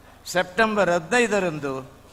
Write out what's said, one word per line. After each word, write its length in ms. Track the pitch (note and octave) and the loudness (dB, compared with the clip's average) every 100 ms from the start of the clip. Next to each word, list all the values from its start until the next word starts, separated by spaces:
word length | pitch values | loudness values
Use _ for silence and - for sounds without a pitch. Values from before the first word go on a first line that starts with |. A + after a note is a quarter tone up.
| - - - | -20 -20 -4
ಸೆಪ್ಟೆಂಬರ್ 640 | F3 F3+ - A3 G#3 F3 | -2 -2 0 2 2 2
ಹದಿನೈದರಂದು 1000 | F3 D#3+ A#3+ A#3 G3+ F3+ D3+ C#3 C3+ C3+ - - | 0 0 2 2 2 0 -2 -6 -6 -10 -18 -20